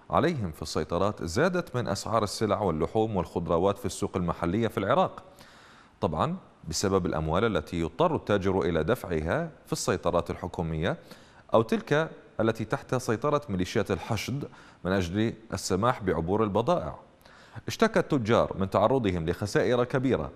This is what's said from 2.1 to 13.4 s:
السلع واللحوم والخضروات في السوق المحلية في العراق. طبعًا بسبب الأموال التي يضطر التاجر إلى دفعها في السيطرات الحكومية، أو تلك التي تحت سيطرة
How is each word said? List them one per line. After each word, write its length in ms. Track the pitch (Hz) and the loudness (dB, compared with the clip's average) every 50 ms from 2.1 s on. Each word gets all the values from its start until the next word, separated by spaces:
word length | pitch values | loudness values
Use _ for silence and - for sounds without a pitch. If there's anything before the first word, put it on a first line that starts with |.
| 110 113 104 | 0 0 0
السلع 380 | 101 - - 113 104 95 101 | 0 -2 -2 0 0 2 2
واللحوم 540 | 107 90 80 76 80 - - 110 110 110 104 | 2 0 2 0 0 0 2 0 0 2 0
والخضروات 600 | 92 85 - - 90 87 82 87 82 92 98 101 | -2 -2 -2 -4 -4 0 2 2 4 4 2 0
في 80 | - - | 0 -4
السوق 260 | 92 - - 104 92 - | -8 -4 -4 -4 -4 -2
المحلية 500 | 95 87 87 78 - 85 87 90 113 113 | -2 -2 -2 -2 -2 -2 0 0 0 0
في 100 | 104 - | 0 -2
العراق. 460 | 110 95 101 131 180 185 - - - - - - - - - - - - - - - - - - _ | 0 0 2 2 2 2 0 -2 -10 -18 -20 -20 -20 -20 -20 -20 -20 -20 -20 -20 -20 -20 -20 -4 _
طبعًا 340 | 107 92 76 78 107 156 185 185 - - - - - | -2 0 0 0 0 0 -2 -6 -10 -16 -20 -14 -10
بسبب 380 | - 76 - - 95 98 95 87 | -8 -4 -2 2 2 4 4 2
الأموال 520 | 80 - 78 80 78 80 95 113 113 95 | 2 0 -2 0 0 2 2 2 2 2
التي 220 | 80 76 - 92 82 | 0 -2 -2 -2 -2
يضطر 360 | 82 78 - - 165 180 147 | -2 -2 0 0 2 2 0
التاجر 460 | 104 - - 104 101 90 98 90 95 | 0 0 0 0 2 2 2 2 2
إلى 220 | 71 87 82 80 78 | 2 2 2 2 2
دفعها 680 | 90 123 - - 92 85 78 78 82 107 151 170 160 - - - | 2 0 -2 -2 -4 -4 -2 0 0 0 0 -2 -4 -10 -16 -10
في 80 | - 160 | -8 -6
السيطرات 560 | - - 131 101 85 - 85 82 85 85 - | -4 0 0 -2 0 0 0 0 0 0 -2
الحكومية، 680 | - - - 87 - - 85 80 80 78 80 107 160 - - - - - - - - - - - - | -6 -8 -8 -6 -4 -4 -4 -2 -2 -2 -2 -2 -4 -6 -10 -18 -20 -20 -20 -20 -20 -20 -2 2 2
أو 80 | 110 | 2
تلك 480 | 113 - 113 104 - - 143 151 160 160 - - - - - - | 4 2 -2 -4 -2 0 0 0 0 -2 -8 -14 -20 -10 -4 0
التي 260 | 107 113 113 - 107 | 0 0 0 -2 -4
تحت 300 | - 143 - - - 131 | -6 -6 -6 -4 -4 -4
سيطرة 460 | 123 - - 110 104 - 147 147 143 | -2 0 -2 -2 0 0 0 0 0